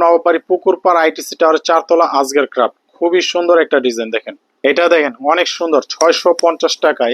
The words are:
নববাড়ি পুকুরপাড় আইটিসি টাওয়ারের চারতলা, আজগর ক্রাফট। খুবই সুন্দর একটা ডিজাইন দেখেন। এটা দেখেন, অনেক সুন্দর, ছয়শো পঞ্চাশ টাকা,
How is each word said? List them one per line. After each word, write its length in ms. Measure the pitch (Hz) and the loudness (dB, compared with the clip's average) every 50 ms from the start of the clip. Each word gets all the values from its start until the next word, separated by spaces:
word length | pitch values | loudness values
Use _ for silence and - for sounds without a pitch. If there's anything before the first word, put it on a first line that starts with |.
| 175 | 2
নববাড়ি 360 | 170 170 170 170 175 165 160 - - | 2 2 2 2 0 0 0 -2 -2
পুকুরপাড় 500 | 185 180 - - 190 180 - 190 175 170 160 | -4 -2 0 -2 -2 0 0 0 2 2 2
আইটিসি 300 | 160 151 - 147 - - - | 0 -2 -4 -10 -12 -4 0
টাওয়ারের 240 | 170 160 160 156 - - | 0 2 2 0 0 0
চারতলা, 380 | 170 165 165 - 170 170 170 156 - 139 | -2 0 0 0 0 0 2 0 0 -2
আজগর 280 | 139 135 135 143 139 120 - | -2 0 0 -2 -2 -2 -2
ক্রাফট। 240 | - 123 110 - _ _ _ _ - | -2 -2 -2 -2 _ _ _ _ -4
খুবই 240 | 175 170 170 180 165 - | -2 0 0 0 -2 -2
সুন্দর 240 | - 175 175 170 175 165 156 | -4 -2 0 2 2 2 2
একটা 140 | - - 139 123 | 2 0 0 0
ডিজাইন 240 | 127 117 113 117 113 110 | 0 -4 -4 -6 -6 -6
দেখেন। 200 | 110 - - 101 - _ _ _ _ - 135 | -8 -8 -8 -18 -18 _ _ _ _ -2 -2
এটা 140 | 143 170 170 175 170 | 0 2 2 2 2
দেখেন, 200 | 165 151 143 123 - 131 143 | 2 2 0 -4 -6 -2 -2
অনেক 160 | 160 175 175 - - - | 0 0 -2 -4 -6 -6
সুন্দর, 240 | 175 165 156 139 - - - | -4 -2 0 0 -2 -2 -4
ছয়শো 360 | - 160 165 165 - - 180 170 170 - | 0 2 2 2 2 0 0 0 2 0
পঞ্চাশ 300 | 170 165 - - 160 - - - | -2 -2 0 -2 -4 -4 0 -2
টাকা, 180 | 160 143 - 127 117 | -2 0 0 -2 0